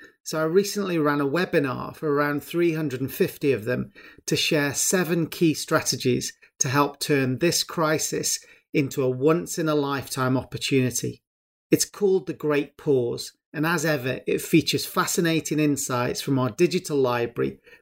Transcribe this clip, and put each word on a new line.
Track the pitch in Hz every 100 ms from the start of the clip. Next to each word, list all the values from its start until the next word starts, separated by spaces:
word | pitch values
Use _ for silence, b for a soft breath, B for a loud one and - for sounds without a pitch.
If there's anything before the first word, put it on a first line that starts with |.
| B B
so | - 160
I |
recently | 160 180 202 202 196 170
ran | 147 147
a | 139
webinar | 165 180 170 139 123 135 -
for | 156
around | 143 147 147
three | - 170 175
hundred | 156 156 123
and | 131
fifty | - 185 - 147
of | 120
them | 110 127 127 B B B -
to | 156
share | - 156 143
seven | 123 - 190 160 170 156
key | - 170
strategies | 143 - 156 - 127 131 127 - b b _
to | 135
help | 143 143 -
turn | - 143 131 127
this | 131 -
crisis | - - 156 156 - 151 - - B B B
into | 165 135 -
a | 131
once-in-a-lifetime | 127 143 170 175 - 160 151 139 139 - - 127 131
opportunity. | 117 113 - 135 127 117 - - _ _ _ _ _
It's | 156
called | - - 208 190 -
The |
Great | 139 151 143 147 -
Pause, | - 131 120 123 - - _
and | 151 156
as | 170
ever, | 156 147 127 131 -
it | -
features | - 165 - 135 -
fascinating | - 170 - 170 160 151 151
insights | 151 139 - 123 123 -
from | - 131
our | 127
digital | 107 175 175 - 147
library | 127 120 120 - 135 - B B